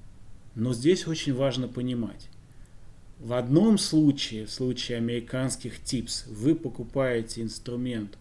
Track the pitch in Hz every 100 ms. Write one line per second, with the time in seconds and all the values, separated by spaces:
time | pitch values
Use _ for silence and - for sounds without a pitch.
0 | - - - - - 113 123 117 143 180
1 | - 156 147 127 135 123 123 - 127 123
2 | 104 - - - - - - - - -
3 | - - 113 123 120 151 220 208 - 160
4 | 151 139 - 110 107 - 127 120 - 117
5 | 117 120 117 131 131 113 120 - - 131
6 | 110 - 120 107 127 160 - - 110 139
7 | 131 117 113 113 113 - - 120 123 113
8 | 104 -